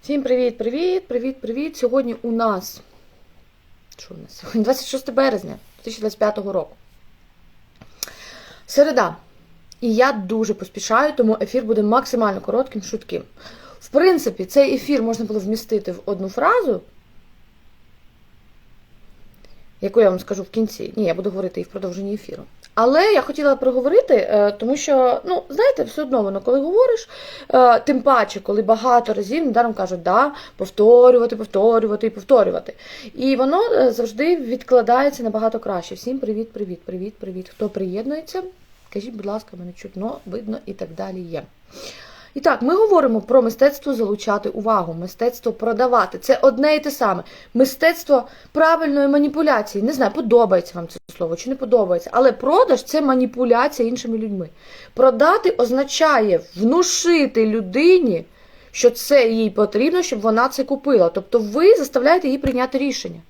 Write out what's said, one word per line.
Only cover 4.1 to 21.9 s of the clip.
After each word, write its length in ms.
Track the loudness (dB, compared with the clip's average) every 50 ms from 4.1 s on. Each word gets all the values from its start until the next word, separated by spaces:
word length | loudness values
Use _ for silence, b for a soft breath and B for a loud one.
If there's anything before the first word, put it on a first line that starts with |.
| -20
у 40 |
нас 200 | -20 -20 -20 -20
сьогодні? 260 | -20 -18 -6 -4 -2 0
Двадцять 240 | 0 0 -2 -4
шосте 240 | -8 -10 -8 -8 -4
березня 380 | -2 0 0 0 0 -4 -8 -10
дві 340 | -16 -16 -18 -20 _ _ -14
тисячі 180 | -14 -10 -6
двадцять 180 | -8 -8 -2 _
п'ятого 340 | -2 -2 -2 -4 -10 -6 -6
року. 220 | -6 -6 -6 -14 _ _ _ _ _ _ -20 -20 _ _ _ _ _ _ _ _ _ -20 _ _ _ -20 B B B B B B B B B B B B B B B B
Середа. 500 | -2 2 2 2 4 2 -2 -2 -2 -6 -12 _ _ _ -20 _ _ -20 _ _ _ -16 _
І 140 | -6 -4 0
я 160 | 2 2 0
дуже 420 | 0 -4 -6 -6 -4 -4 -2 -4 -4
поспішаю, 600 | -8 -10 -16 _ -14 -6 0 0 0 0 0 0
тому 240 | 0 2 2 2 0
ефір 220 | -4 -4 -4 -4 -2
буде 200 | 0 -2 0 0
максимально 580 | 2 0 0 0 -2 -2 -2 0 -2 -2 -4
коротким, 400 | -6 -4 -2 -2 -2 -4 -8 -12 -10
швидким. 400 | -10 -12 -12 -10 -10 -10 -10 -10 _ _ B B B B B B B B B
В 80 | -18
принципі, 580 | -2 0 2 2 2 2 0 -2 -6 -6 -6 -12
цей 300 | 0 2 2 2 2 0
ефір 280 | -4 -2 -2 -2 -2 0
можна 220 | -2 -4 -6 -6
було 140 | -6 -6 -6
вмістити 520 | -4 -4 -6 -6 -4 -4 -6 -4 -4 -6
в 80 | -12 -10 -8
одну 240 | -8 -8 -6 -8 -8
фразу, 520 | -6 -2 0 2 2 2 0 -2 -4 -6 -8 _ _ -20 _ _ _ -20 _ -20 -20 -20 -20 _ _ _ _ -20 -20 _ -20 _ _ _ _ -20 _ _ _ _ _ _ _ _ -20 -20 _ -20 -20 -20 _ _ -20 -20 -20 -20 -20 -20 -20 -20 -20 -20 b b b b b b _ -8
яку 200 | -8 -2 2 4
я 80 | 4 4
вам 100 | 2 0
скажу 240 | -6 -8 -10 -10 -10
в 60 | -6
кінці. 440 | -4 -4 -4 -4 -6 -12 -14 -10 -6
Ні, 100 | -4 -2
я 80 | -2 -2
буду 160 | -4 -6 -6
говорити 320 | -6 -6 -8 -6 -8 -10
і 20 | -12
в 40 |
продовженні 460 | -10 -12 -10 -10 -10